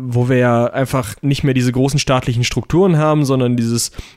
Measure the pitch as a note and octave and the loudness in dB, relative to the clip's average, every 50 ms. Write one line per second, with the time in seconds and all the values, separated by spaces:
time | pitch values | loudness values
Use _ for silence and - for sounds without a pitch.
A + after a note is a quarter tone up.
0 | C3 B2+ A#2 A#2+ B2 B2 C3 B2 B2 A#2+ A#2 A#2 A#2+ A#2+ - C3 C3+ B2 - C3 | -8 -4 -2 0 0 2 2 2 2 2 2 2 0 0 0 -2 -4 -2 -2 -4
1 | B2 - - - - C#3 C#3 - - C#3 B2+ B2+ B2 B2+ B2 C3 C3 C#3 D3 C#3+ | -4 -6 -8 -4 -2 -2 -2 0 0 0 2 2 0 0 0 0 0 0 0 0
2 | - - C3+ B2+ - - A#2+ A#2 B2 - - B2 - - - E3+ G3 G3 E3+ D3+ | 0 0 0 0 0 -2 -2 -2 -2 -2 -4 -4 -4 0 0 2 2 4 2 2
3 | D#3 D3+ D3+ D3+ D3 C3 C3+ C3 B2+ B2 B2 A#2+ A#2 A2+ A#2 A#2 - - - - | 2 2 2 2 2 0 0 0 0 0 0 0 0 0 -2 -2 -4 -6 -10 -14
4 | - - - | -20 -20 -20